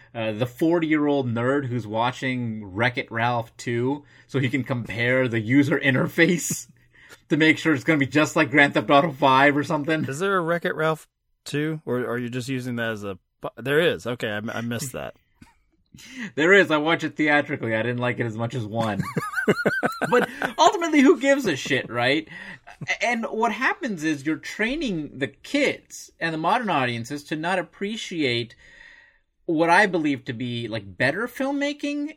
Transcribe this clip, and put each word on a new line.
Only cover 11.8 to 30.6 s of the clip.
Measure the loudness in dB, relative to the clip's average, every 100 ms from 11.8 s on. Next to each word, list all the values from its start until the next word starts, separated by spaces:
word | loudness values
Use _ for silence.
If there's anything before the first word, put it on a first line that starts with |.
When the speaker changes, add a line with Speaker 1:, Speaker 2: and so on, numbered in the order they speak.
Speaker 2:
Or | -4 -2
are | -2 -4
you | -4
just | -6 -4
using | -6 -4 -4
that | -4
as | -4
a | -8 -12 _ _
pu-, | -12 -8
there | 0 4
is. | 4 2 -4
Okay, | -4 -4
I, | -4 -4
I | -4
missed | -4 -6 -6
that. | -10 -10 -14
<laughs> | _ _ -20 _ _ _ _ -20 -18 -14 -8 0
Speaker 1:
There | 6
is. | 6 6
I | 2
watched | 2 0
it | -2 -2
theatrically. | 2 2 0 -4 -2
I | -2
didn't | -2 -2
like | -2 -2
it |
as | -4
much | -4 -4
as | -4
one. | -4 -2 -2 -2 -4
<laughs> | -6 -6 -2 0 0 0 -2 -4 -4 0
But | 0 0 -4 -4 4
ultimately, | 4 4 2 6
who | 6 6
gives | 4 2 0
a |
shit, | -2 -2 -2 -2
right? | 0 2 0 -2 -12 -16 -18 -20 -10 -8 -4
And | -2 -2 -4
what | -2 -2
happens | 0 -2 -2 -6 -2
is | -2 -2
you're | -2 -4
training | -6 -4 -2 -2 -4 -4 -6 -6
the | -6
kids | -6 -2 0 2 -2 -10 -20 -20 -6
and | -4
the | -2
modern | 0 0 2
audiences | 0 0 -2 -6 -10
to | -8 -6
not | -2 -2
appreciate | -4 -6 -8 -8 -8 -2 0 0 -4 -12 -20 -20 -20 -20 _ _ _ _ -2
what | 0 4
I | 4 4
believe | 2 0 -2
to | -6
be, | -6 -6 -6